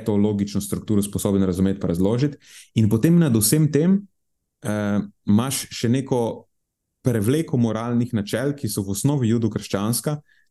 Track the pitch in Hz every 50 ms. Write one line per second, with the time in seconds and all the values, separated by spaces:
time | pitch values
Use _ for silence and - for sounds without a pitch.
0 | - 110 104 101 101 107 104 101 98 101 - 98 - - 104 101 98 - 107 101
1 | 101 101 - 95 - 104 98 98 95 92 87 95 95 98 95 98 - 87 85 85
2 | 92 101 117 123 147 143 - - _ - - - - _ - 120 110 101 113 107
3 | 127 165 175 170 165 139 113 110 104 - 151 156 156 143 147 143 165 185 196 202
4 | - - _ _ _ _ _ _ _ _ _ _ - 104 104 104 104 101 104 101
5 | 104 - _ _ - 101 101 110 123 135 127 - - - - - - 113 123 139
6 | 131 - 135 120 117 - - - - _ _ _ _ _ _ _ _ _ _ _
7 | - 127 117 110 101 117 139 160 165 - - 123 117 110 107 110 117 120 120 117
8 | 120 120 117 104 101 - 113 110 131 143 143 - - 104 - 110 95 98 98 -
9 | - 139 151 135 120 107 117 117 113 104 104 101 - - - 98 101 110 120 -
10 | - 156 147 147 _ _ _ _ _ _